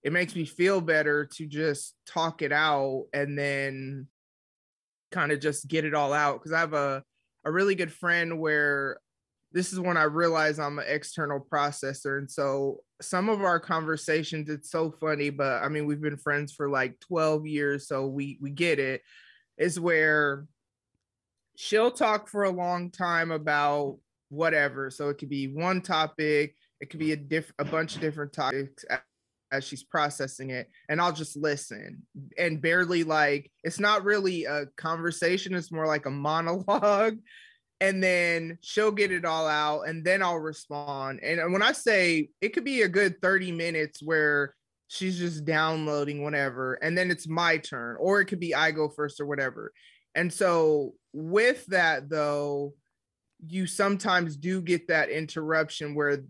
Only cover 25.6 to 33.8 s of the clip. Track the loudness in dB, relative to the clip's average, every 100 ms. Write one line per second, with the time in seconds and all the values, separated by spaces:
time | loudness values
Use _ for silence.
25.6 | 0 0 0 0 0 0 2 2 2 _
26.6 | _ _ -16 -4 -2 -2 -2 -4 -4 -8
27.6 | -4 -2 -2 -4 -4 -4 -8 -2 -2 -2
28.6 | -6 -12 -6 -6 _ _ _ _ _ -6
29.6 | -6 -14 -4 0 0 -2 -8 -8 -8 -8
30.6 | -10 _ -4 0 2 0 -8 -4 -2 -2
31.6 | -6 -12 -14 -16 -18 -18 -12 -4 -2 0
32.6 | 2 2 2 2 2 4 4 2 -4 _
33.6 | -8 0